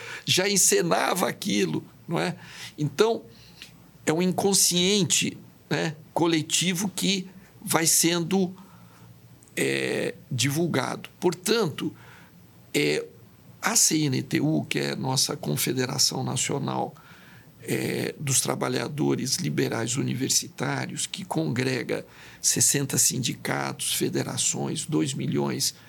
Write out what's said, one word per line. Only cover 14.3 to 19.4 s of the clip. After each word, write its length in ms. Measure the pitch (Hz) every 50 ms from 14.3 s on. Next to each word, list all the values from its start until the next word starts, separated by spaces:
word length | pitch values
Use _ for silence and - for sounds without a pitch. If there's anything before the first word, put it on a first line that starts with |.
| - 127
U, 240 | 139 151 160 151 -
que 140 | - - 143
é 120 | 139 143 143
a 40 |
nossa 400 | - 139 131 131 131 - - 147
Confederação 880 | 147 - 147 147 139 - - 127 131 127 131 143 135 - - - 135 127
Nacional, 680 | 127 131 131 - - - 139 135 131 131 127 123 - - - - - - - - - - - - - - - -
é, 480 | - - 131 131 - - 131 123 - - -
dos 220 | 156 135 131 -
Trabalhadores 960 | - 139 135 127 139 131 127 131 127 123 147 143 147 139 135 131 123 131 135
Liberais 600 | -